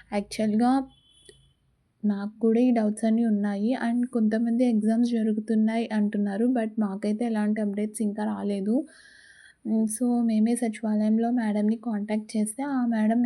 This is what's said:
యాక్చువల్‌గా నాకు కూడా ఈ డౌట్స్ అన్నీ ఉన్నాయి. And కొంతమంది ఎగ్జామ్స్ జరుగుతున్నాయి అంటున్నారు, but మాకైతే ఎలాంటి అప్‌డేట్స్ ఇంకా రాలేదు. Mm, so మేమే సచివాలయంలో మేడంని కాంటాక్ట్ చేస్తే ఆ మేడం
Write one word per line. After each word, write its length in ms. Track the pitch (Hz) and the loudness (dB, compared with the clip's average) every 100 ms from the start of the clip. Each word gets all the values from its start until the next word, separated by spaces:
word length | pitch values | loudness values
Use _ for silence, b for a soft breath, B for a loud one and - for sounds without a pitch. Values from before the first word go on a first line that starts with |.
| - | -6
యాక్చువల్‌గా 600 | 208 202 - 214 214 240 269 269 - _ _ - - _ _ _ _ _ _ | -4 -4 -2 0 2 4 2 -2 -12 _ _ -20 -20 _ _ _ _ _ _
నాకు 320 | 208 202 202 214 226 | -2 -2 -6 -2 2
కూడా 160 | 226 254 | 4 4
ఈ 40 | 233 | 4
డౌట్స్ 260 | 214 214 220 | 0 0 0
అన్నీ 160 | 226 233 | 2 2
ఉన్నాయి. 360 | 202 208 202 214 262 233 | 2 0 -2 -2 -2 -2
And 120 | 240 247 240 | -2 -2 0
కొంతమంది 480 | 214 220 233 233 | 0 2 0 2
ఎగ్జామ్స్ 480 | 247 214 214 226 240 233 | 2 2 2 2 2 0
జరుగుతున్నాయి 680 | 220 214 214 220 220 226 226 | 0 -2 0 2 2 0 -2
అంటున్నారు, 540 | 214 208 208 202 196 240 | 0 0 0 -2 0 0
but 260 | 247 220 220 208 | 0 -2 -2 -2
మాకైతే 380 | 196 208 214 240 | -2 -2 -2 -2
ఎలాంటి 280 | 220 208 214 | 0 0 0
అప్‌డేట్స్ 420 | 208 202 214 214 214 | -2 -2 -4 -2 -4
ఇంకా 160 | 208 | -2
రాలేదు. 520 | 214 202 202 202 196 247 - B B B B B B B 220 | -4 -4 -4 -2 0 0 -2 B B B B B B B -2
Mm, 200 | 220 220 | 0 0
so 120 | 220 247 240 233 | -2 0 0 2
మేమే 260 | 220 220 240 | 2 2 2
సచివాలయంలో 680 | 226 214 214 214 214 220 233 | -2 -4 -2 0 2 2 2
మేడంని 460 | 247 220 208 208 226 240 | 0 0 0 0 0 -4
కాంటాక్ట్ 420 | 208 208 214 214 220 | -4 -2 -4 -4 -4
చేస్తే 260 | 214 - 285 | -4 -4 -4
ఆ 40 | 269 240 | -2 0
మేడం 280 | 226 214 233 | 2 2 2